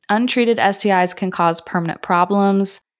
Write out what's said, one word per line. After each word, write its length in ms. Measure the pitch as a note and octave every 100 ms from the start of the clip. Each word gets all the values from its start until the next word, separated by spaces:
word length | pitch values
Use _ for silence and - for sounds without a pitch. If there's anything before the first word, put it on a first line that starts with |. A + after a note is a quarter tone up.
| -
untreated 480 | G#3+ B3 B3+ A#3 A3+
S 240 | G3 G3
T 80 | G#3
Is 240 | F#3 F3+
can 160 | - F#3
cause 320 | - E3+ E3
permanent 400 | - F3+ E3 -
problems. 800 | - F3+ F3+ G3+ G3 G3 G3 - _